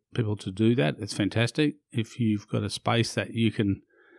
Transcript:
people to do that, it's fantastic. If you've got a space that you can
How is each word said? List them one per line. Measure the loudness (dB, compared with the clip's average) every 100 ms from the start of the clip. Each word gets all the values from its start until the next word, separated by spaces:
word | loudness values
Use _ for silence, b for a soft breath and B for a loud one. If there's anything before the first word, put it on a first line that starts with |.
| _
people | -4 -2 -4
to | -6
do | 2 2 4
that, | 0 -2
it's | -6
fantastic. | -2 0 0 0 2 0 -2 _
If | -6 -4 -2
you've | 0 0 -2
got | -4
a | -4
space | -4 0 2 2
that | -2 -4
you | 0 0
can | 2 0 0 b b b